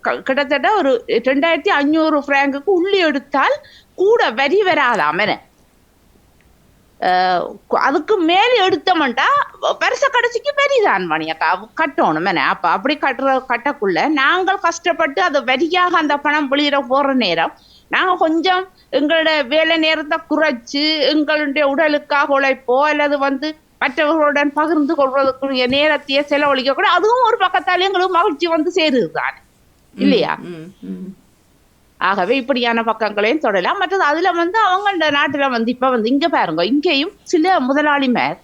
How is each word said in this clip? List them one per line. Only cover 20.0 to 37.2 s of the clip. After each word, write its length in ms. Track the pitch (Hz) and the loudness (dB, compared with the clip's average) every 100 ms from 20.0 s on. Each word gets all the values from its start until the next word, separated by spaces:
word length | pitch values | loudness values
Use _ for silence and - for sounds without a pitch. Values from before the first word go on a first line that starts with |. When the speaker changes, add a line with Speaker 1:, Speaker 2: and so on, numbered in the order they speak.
| 302 320 | -2 -6
Speaker 1:
குறைச்சு 680 | 320 302 311 247 - 285 302 311 | -2 0 0 -2 -6 -4 -2 0
எங்களுடைய 640 | 254 302 285 302 302 277 285 | 0 0 0 0 -2 0 0
உடலுக்காக 600 | 277 311 294 294 285 285 | 2 0 0 -2 -2 0
உழைப்போ 480 | 277 277 269 - 247 | 0 0 -2 0 0
அல்லது 360 | 294 294 294 285 | 2 0 0 0
வந்து 300 | 277 269 302 311 _ _ | -2 -2 -6 -10 _ _
மற்றவர்களுடன் 720 | 269 262 302 320 294 285 285 | -4 0 0 2 2 2 0
பகிர்ந்து 420 | 285 311 339 285 | 0 0 0 0
கொள்வதற்குரிய 680 | 311 269 262 269 262 277 262 247 | 0 0 2 0 -2 -4 -2 0
நேரத்தையே 540 | 269 302 294 285 277 | 2 2 0 -2 -2
செலவழிக்க 500 | 285 285 294 269 254 | 0 0 2 0 0
கூட 140 | 269 381 | 0 2
அதுவும் 380 | 349 415 494 480 | 2 2 2 2
ஒரு 100 | 466 | 2
பக்கத்தாலே 500 | 370 370 320 359 381 | 0 0 0 0 0
எங்களுக்கு 280 | 381 370 | 0 0
மகிழ்ச்சி 320 | 339 415 285 339 | 2 0 0 -2
வந்து 240 | 330 311 | 0 0
சேருது 380 | 359 311 254 165 | 0 0 0 -2
தானே, 280 | 151 127 - _ _ _ _ _ | -4 -6 -8 _ _ _ _ _
Speaker 2:
ம், 60 | 208 | -2
Speaker 1:
இல்லையா? 320 | 269 247 147 78 | 2 2 0 -4
Speaker 2:
ம், 260 | 170 170 165 196 | -10 -14 -16 -18
ம். 260 | 180 185 185 196 _ _ _ _ _ _ _ _ | -14 -12 -12 -16 _ _ _ _ _ _ _ _
Speaker 1:
ஆகவே 360 | 180 196 180 269 | -2 0 0 -2
இப்படியான 460 | 240 254 240 233 | 0 -2 0 -2
பக்கங்களையும் 560 | 226 220 214 208 208 302 | -2 -2 -2 0 0 0
தொடலாம். 400 | 262 196 185 370 | 0 0 -2 -2
மற்றது 260 | 359 381 | -2 0
அதுல 280 | 311 311 370 | 0 0 0
வந்து 260 | 339 339 427 | 0 -2 0
அவங்க 300 | 415 370 403 | 0 0 -2
அந்த 200 | 381 311 | 0 0
நாட்டுல 400 | 285 302 294 277 | 0 0 0 -2
வந்து 200 | 240 226 | -2 -2
இப்ப 200 | 247 262 | -2 0
வந்து 180 | 254 214 | 0 0
இங்க 200 | 277 320 | 0 0
பாருங்க, 360 | 294 190 160 | 0 0 0
இங்கேயும் 480 | 190 285 359 277 330 - | 0 0 2 0 -2 -8